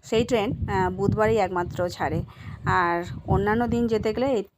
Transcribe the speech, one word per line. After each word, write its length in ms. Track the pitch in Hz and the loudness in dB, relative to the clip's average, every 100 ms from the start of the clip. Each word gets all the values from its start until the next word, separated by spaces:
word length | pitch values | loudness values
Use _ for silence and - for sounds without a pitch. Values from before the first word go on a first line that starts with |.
সেই 220 | - 226 | 0 0
ট্রেন, 280 | 240 240 208 - - | 2 2 0 -2 -2
আহ, 220 | 196 185 | 0 0
বুধবারই 460 | 185 202 208 214 220 | 2 0 4 2 2
একমাত্র 520 | 185 180 175 - 180 | 0 0 -4 -4 -4
ছাড়ে। 340 | 175 156 160 - - - - | -2 -4 -2 -6 -12 -14 -8
আর 380 | - 185 175 170 175 - - | -2 0 2 0 -4 -10 0
অন্যান্য 420 | 190 202 220 240 | 2 2 2 2
দিন 180 | 233 240 | 0 2
যেতে 260 | 220 214 | 0 0
গেলে 140 | 220 262 | 0 0
এই 160 | 240 190 | 0 -2